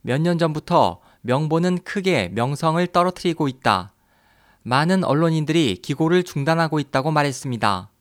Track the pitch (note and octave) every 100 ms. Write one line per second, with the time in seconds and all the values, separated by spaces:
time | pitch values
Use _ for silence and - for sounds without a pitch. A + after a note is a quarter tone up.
0 | - C3+ E3 F3 E3 D3+ - E3+ G#2 E2+
1 | _ _ A2+ C3 D#3 D#3+ F3+ F3+ - G#3
2 | F#3+ D#3 F2 G2 B2 C#3+ D#3+ D#3+ F3 F3+
3 | F3+ F3+ F3+ D#3+ D3 C3 A#2+ G2 F#2+ _
4 | _ _ _ _ _ _ A#2 B2+ D#3+ F#3+
5 | D#3 C#3 E3+ D#3+ D3+ E3 C#3 F2+ - C#3
6 | D#3+ F3+ F3 D3 C#3 E3 D#3+ D3+ C3+ E3
7 | D#3 D3+ C#3+ C3 C3+ A#2+ G#2+ F#2+ G2+ _